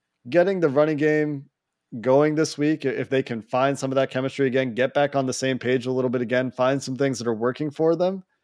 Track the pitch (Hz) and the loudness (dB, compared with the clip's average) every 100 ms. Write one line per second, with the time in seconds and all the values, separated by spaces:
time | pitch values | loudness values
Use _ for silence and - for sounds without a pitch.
0 | _ _ 120 165 180 190 160 135 156 147 | _ _ 0 2 2 2 2 4 2 2
1 | 151 151 151 143 143 _ _ _ _ 123 | 2 2 0 -4 -12 _ _ _ _ -4
2 | 120 135 151 151 151 - 147 156 135 135 | 2 4 4 2 -2 0 -2 0 -2 -4
3 | 127 135 135 117 - 127 139 139 135 143 | -2 -2 -2 -6 -4 0 0 0 -2 0
4 | 135 131 135 - 131 127 131 110 123 143 | 0 -2 -4 0 0 0 0 0 0 2
5 | 143 139 131 123 131 127 120 127 123 131 | 0 0 -2 -2 -2 -2 0 0 0 -2
6 | 127 123 110 127 131 - 127 139 135 127 | -2 -2 0 0 0 0 0 0 -2 -2
7 | 139 117 117 107 123 123 151 143 160 165 | -2 -2 -4 -2 -2 -2 -6 -2 0 2
8 | 180 190 - _ | 0 -4 -10 _